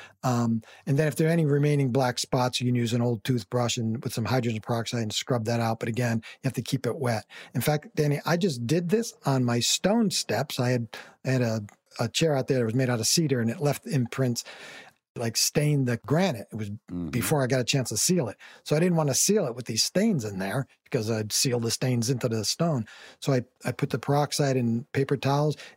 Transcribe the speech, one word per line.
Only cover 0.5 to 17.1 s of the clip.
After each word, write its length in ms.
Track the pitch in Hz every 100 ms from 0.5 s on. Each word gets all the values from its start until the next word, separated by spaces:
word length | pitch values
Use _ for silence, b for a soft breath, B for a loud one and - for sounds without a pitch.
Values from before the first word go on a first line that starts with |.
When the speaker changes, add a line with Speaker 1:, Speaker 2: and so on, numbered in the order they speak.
| 113 B B -
Speaker 1:
and 100 | 139
then 100 | 156
if 80 | 143
there 120 | 160
are 40 |
any 140 | 170 151
remaining 460 | 143 147 147 135
black 260 | 127 127 123
spots, 420 | - 131 123 -
you 60 | 123
can 80 |
use 200 | 123 117
an 80 | 120
old 200 | 120 113
toothbrush 540 | - 123 - 123 120 123
and 260 | 113 113
with 80 | 120
some 140 | - 107
hydrogen 340 | 131 120 110
peroxide 440 | - 117 113 120
and 100 | 110
scrub 320 | - - 123 113
that 140 | 117
out. 200 | 113 113
But 80 | 113
again, 300 | 113 120 113
you 160 | - - 131
have 60 |
to 100 | 131
keep 240 | - 139 123
it 80 | 131
wet. 300 | 123 110 - B B
In 80 | -
fact, 280 | 131 151 - -
Danny, 240 | 147 143 -
I 120 | 170
just 280 | 190 120 117
did 240 | 160 170
this 240 | 214 226 - -
on 160 | 135
my 160 | 120 120
stone 500 | - - 180 233 208
steps. 500 | - - 120 143 -
I 120 | 123
had, 160 | 123 117 B B B
I 60 | 135
had 120 | 131
a, 180 | 117 110 104 - _ -
a 80 | 117
chair 280 | - 165 139
out 120 | 123
there 100 | 131
that 80 | 113
was 80 |
made 160 | 120 127
out 100 | 120
of 60 | 113
cedar, 340 | - 156 127
and 120 | 113
it 100 | 113
left 240 | 147 135 -
imprints, 600 | 151 117 - 131 117 B B B B B B _ -
like, 220 | 117 110
stained 500 | - 156 147 147 127
the 100 | 117 -
granite. 400 | 151 190 117 -
It 40 | 110
was 160 | 104
Speaker 2:
Mm-hmm. 380 | 104 - 90
Speaker 1:
before 340 | 82